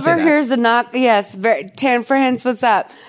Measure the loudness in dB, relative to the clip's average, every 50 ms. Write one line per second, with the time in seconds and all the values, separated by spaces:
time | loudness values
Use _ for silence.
0 | 2 0 0 2 2 2 2 2 0 0 -2 0 2 2 2 0 0 -2 -2 0
1 | 2 2 2 2 0 -4 -10 -4 0 0 0 0 -4 -8 -8 -4 -2 0 0 0
2 | 0 0 0 0 2 0 -2 -2 -2 -4 -4 0 0 2 2 0 0 -4 -12 -20
3 | -20